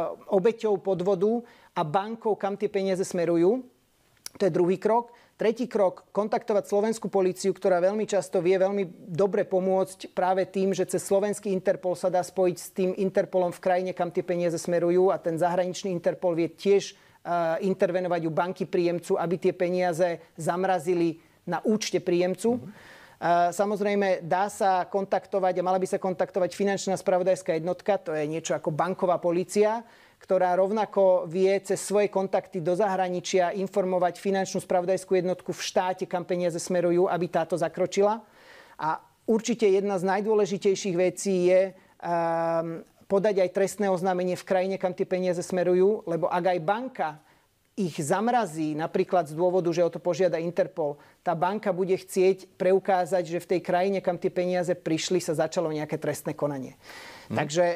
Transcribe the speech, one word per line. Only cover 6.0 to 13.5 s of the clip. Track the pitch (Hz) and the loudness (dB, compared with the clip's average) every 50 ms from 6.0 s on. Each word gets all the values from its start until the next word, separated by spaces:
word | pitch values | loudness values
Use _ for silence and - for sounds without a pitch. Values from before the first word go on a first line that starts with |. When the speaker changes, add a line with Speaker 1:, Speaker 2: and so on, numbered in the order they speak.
| - _ - | -12 _ -4
Speaker 1:
kontaktovať | 196 214 - 247 208 - - 214 196 185 - | -4 -2 0 -2 -2 -2 0 0 0 0 2
slovenskú | 202 202 208 226 220 - - 185 | 0 0 2 0 -2 -4 -6 -2
políciu, | - 196 185 185 175 - - 190 | 0 2 2 2 0 0 -2 -2
ktorá | 180 - - 196 180 175 175 | -2 0 0 0 2 2 2
veľmi | 190 208 220 208 | 0 0 -2 -2
často | - 202 185 - - - 190 | -2 -2 -2 -2 0 -2 0
vie | 165 180 190 | 2 2 2
veľmi | 180 190 196 202 202 196 170 - - - 196 | 4 2 0 0 -2 -4 -6 -8 -14 -12 -6
dobre | 170 147 196 196 175 196 180 | 0 0 0 2 2 0 0
pomôcť | - 190 185 185 190 190 190 185 185 - - - - - | 0 0 0 2 2 2 0 0 -2 -6 -12 -18 -8 -4
práve | 196 180 185 190 190 180 | -2 0 0 2 0 0
tým, | 185 - 196 190 196 | -2 0 0 0 0
že | 185 180 180 | 0 0 -2
cez | - - 165 - | -2 -2 -4 0
slovenský | - 196 196 208 208 196 - - 208 | 2 2 2 2 0 -4 -4 -4 -4
Interpol | 185 185 - 202 180 - - 180 175 175 | -4 0 0 0 -2 0 -2 -4 -4 -2
sa | - | -2
dá | 185 175 180 175 | 0 0 0 -2
spojiť | - - 190 185 180 165 | -2 -2 0 0 0 0
s | - - - | -2 -10 -10
tým | - - 185 180 185 | -4 -2 -2 -2 0
Interpolom | - 190 190 190 202 175 - - 185 180 175 | -2 -4 0 0 0 -2 2 0 0 0 0